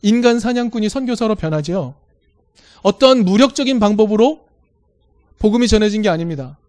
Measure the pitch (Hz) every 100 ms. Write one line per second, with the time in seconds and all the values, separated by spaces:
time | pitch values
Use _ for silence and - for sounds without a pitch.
0 | 202 233 240 233 226 247 240 226 214 269
1 | 254 240 226 214 160 156 151 185 131 -
2 | _ _ _ _ _ _ _ _ 196 196
3 | 262 262 185 202 262 - 262 254 208 208
4 | 214 214 240 311 _ _ _ _ _ _
5 | _ _ _ _ 233 233 240 220 214 208
6 | 208 165 170 151 135 147